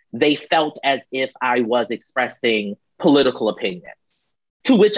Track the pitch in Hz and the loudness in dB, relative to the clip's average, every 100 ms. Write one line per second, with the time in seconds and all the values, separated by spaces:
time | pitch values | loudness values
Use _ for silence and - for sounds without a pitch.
0 | _ 120 147 143 - 165 151 - 139 131 | _ -2 0 0 -2 -2 -2 -4 -4 -4
1 | - 131 131 - 127 123 113 123 113 117 | -4 -6 -6 -4 -2 0 0 0 -2 -6
2 | _ - 120 - 120 110 101 101 _ - | _ -4 -4 -2 -2 0 -2 -10 _ -2
3 | 175 143 127 - 107 101 104 90 - - | 2 4 2 0 -4 -4 -6 -8 -14 -20
4 | _ _ _ _ _ _ - 240 208 | _ _ _ _ _ _ 2 4 4